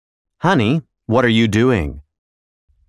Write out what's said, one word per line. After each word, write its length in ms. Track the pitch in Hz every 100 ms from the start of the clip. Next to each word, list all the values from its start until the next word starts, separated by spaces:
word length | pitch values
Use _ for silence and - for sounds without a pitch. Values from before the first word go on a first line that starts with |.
| _ _ _ _
Honey, 400 | 165 185 107 156 - _ -
what 160 | 113
are 80 | 123
you 160 | 113 113
doing? 540 | 104 123 113 73 67 - _ _ _ _ _ _ _